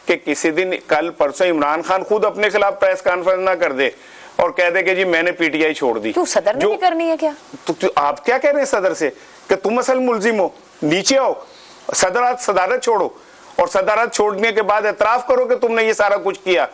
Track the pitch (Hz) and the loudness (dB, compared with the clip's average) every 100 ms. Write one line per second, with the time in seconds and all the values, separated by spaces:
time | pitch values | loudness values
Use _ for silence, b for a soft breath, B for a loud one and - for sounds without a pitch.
0 | - 175 - 143 165 156 185 180 - 151 | -2 -2 -2 -2 0 0 -2 -4 -2 -2
1 | 165 165 147 135 185 160 147 156 165 190 | 0 -2 -2 0 0 2 0 0 0 -2
2 | 185 214 208 185 208 202 202 196 190 185 | 0 0 0 0 0 2 0 2 0 0
3 | 185 180 175 185 190 185 170 131 135 - | 0 0 0 0 0 0 0 0 -2 -2
4 | B B B B 175 160 175 175 180 185 | B B B B -4 0 0 2 0 0
5 | 190 165 170 175 160 151 160 151 131 113 | 0 0 0 0 -2 0 0 0 -2 -2
6 | 104 311 349 214 202 240 381 427 359 330 | -2 -2 0 0 0 0 0 0 0 0
7 | 330 320 320 285 - - - 165 175 - | -2 -2 -2 -4 -14 -12 -6 -2 -2 0
8 | 143 - - 254 285 285 269 220 185 160 | 0 0 0 0 2 0 0 0 0 0
9 | 147 - B B - 190 190 240 240 262 | -4 -4 B B -2 -2 0 0 0 0
10 | 254 226 208 220 165 - - - 151 175 | 0 0 0 0 0 -4 -20 -6 -2 0
11 | 196 269 240 160 B B B B - - | 2 2 2 -2 B B B B -8 -2
12 | 185 240 247 247 - 190 185 247 240 220 | 0 0 0 -2 -2 0 0 0 0 0
13 | 147 - B B B B 175 196 190 208 | 0 -6 B B B B 0 0 0 0
14 | 233 - 208 196 226 214 202 208 208 208 | 0 0 0 0 -2 0 0 0 0 0
15 | 214 247 254 254 247 240 233 226 220 214 | 0 0 0 0 0 0 0 0 0 2
16 | 208 202 180 190 185 175 131 | 2 0 -2 -4 0 0 0